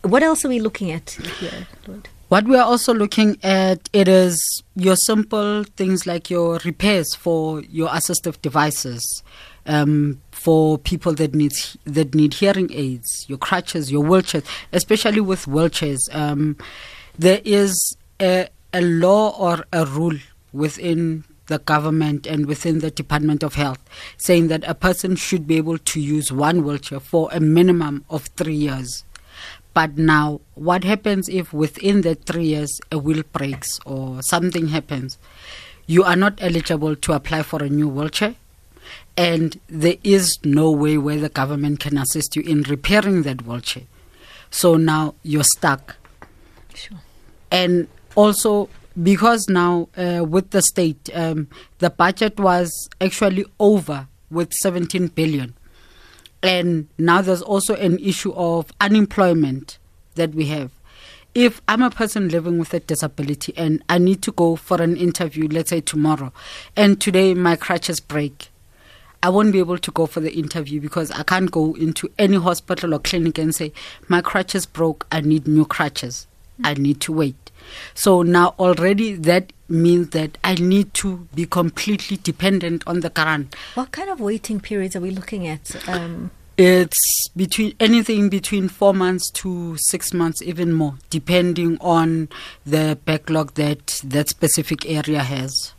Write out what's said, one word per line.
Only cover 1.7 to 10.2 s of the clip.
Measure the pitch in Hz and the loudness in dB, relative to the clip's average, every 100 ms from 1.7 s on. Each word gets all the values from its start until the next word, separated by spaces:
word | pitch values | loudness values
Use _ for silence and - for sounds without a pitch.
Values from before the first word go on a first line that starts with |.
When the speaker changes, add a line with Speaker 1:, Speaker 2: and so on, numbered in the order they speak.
| - - | -20 -20
Speaker 1:
Lloyd? | 202 - - - | -18 -20 -20 0
Speaker 2:
What | 190 | 2
we | 220 254 | 6 4
are | |
also | 233 240 - | 6 2 2
looking | 226 208 - 214 196 | 2 2 4 2 2
at, | 190 190 190 190 - | 0 2 2 0 0
it | 208 185 | 4 6
is | 185 180 165 - - _ | 6 6 0 -4 -8 _
your | 190 185 | 0 2
simple | 185 - 214 214 214 208 208 | 2 2 0 0 -2 -2 -4
things | 202 - 185 185 | -6 -4 -2 -2
like | 180 170 - | -2 -6 -4
your | 175 170 165 | -2 0 -2
repairs | 175 156 202 196 151 | -4 0 2 2 0
for | - 175 165 156 156 | -4 -2 0 -2 -6
your | - 160 160 | -8 -4 -2
assistive | 160 - 170 175 - | -2 -2 -4 -4 -6
devices, | 151 151 151 147 131 120 - - - - - - | -2 0 0 -2 -8 -8 -8 -10 -14 -20 -20 -16
um, | - 151 147 151 147 135 | -2 0 2 2 0 -4